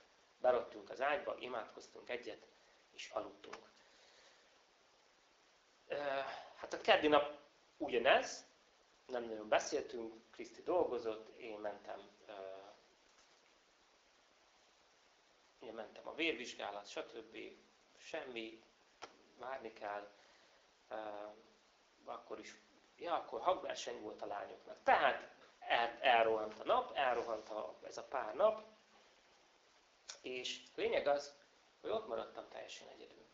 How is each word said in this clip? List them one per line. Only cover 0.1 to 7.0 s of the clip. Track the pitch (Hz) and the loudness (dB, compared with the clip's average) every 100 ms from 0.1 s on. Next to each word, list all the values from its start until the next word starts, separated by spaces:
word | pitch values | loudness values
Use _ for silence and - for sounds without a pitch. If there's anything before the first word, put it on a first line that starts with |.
| _ _ _ | _ _ _
berottünk | 123 123 - 107 98 | 4 4 2 -8 -12
az | 107 | -2
ágyba, | 139 147 - - | 0 0 -2 -6
imádkoztunk | - 113 107 - - - - | -6 -6 -8 -14 -18 -16 -8
egyet, | 123 110 98 - - - - _ | -8 -8 -12 -16 -20 -20 -20 _
és | - - | -16 -8
aludtunk. | - - - - - - - - - - - - - _ _ _ _ _ _ _ _ _ _ _ _ _ _ - | -6 -8 -12 -14 -14 -16 -20 -20 -20 -20 -20 -20 -20 _ _ _ _ _ _ _ _ _ _ _ _ _ _ -6
Ö, | 143 143 135 135 - - - | -4 0 -2 -2 -8 -12 -14
hát | - | -10
a | 170 | 0
keddi | - 208 | 6 6